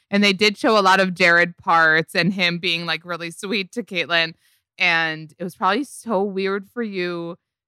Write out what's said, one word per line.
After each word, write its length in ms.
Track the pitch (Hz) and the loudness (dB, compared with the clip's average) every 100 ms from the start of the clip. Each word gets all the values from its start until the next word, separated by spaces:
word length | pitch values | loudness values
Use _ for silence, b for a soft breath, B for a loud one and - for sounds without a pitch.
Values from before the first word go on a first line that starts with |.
| _ | _
and 120 | 202 | 2
they 120 | 202 185 | 2 2
did 240 | 214 202 | 2 2
show 200 | 285 220 | 2 4
a 40 | |
lot 180 | 190 190 | 4 4
of 140 | 190 175 | 2 2
Jared 420 | 180 170 175 175 | 4 4 2 -2
parts 580 | - 165 160 156 165 190 | 0 4 4 4 0 0
and 180 | 170 196 | 0 0
him 240 | 180 170 | -2 -2
being, 260 | 180 165 170 | -4 -4 -4
like, 200 | 160 175 | -8 -8
really 260 | 170 170 | -10 -10
sweet 420 | 170 202 208 190 | -10 -6 -4 -4
to 100 | - | -8
Kaitlyn. 520 | 208 185 147 165 165 165 _ _ _ - | -8 -6 -2 0 0 -4 _ _ _ -4
And 540 | 180 165 160 160 156 - | 0 0 0 -4 -10 -12
it 60 | 175 | -12
was 120 | - | -4
probably 280 | 190 208 285 | -2 -2 -4
so 380 | - 233 196 | -10 -4 -2
weird 460 | 202 190 190 196 196 | -2 -4 -4 -4 -8
for 140 | - | -8
you 540 | 226 190 180 175 170 175 _ _ | -8 -6 -6 -6 -10 -14 _ _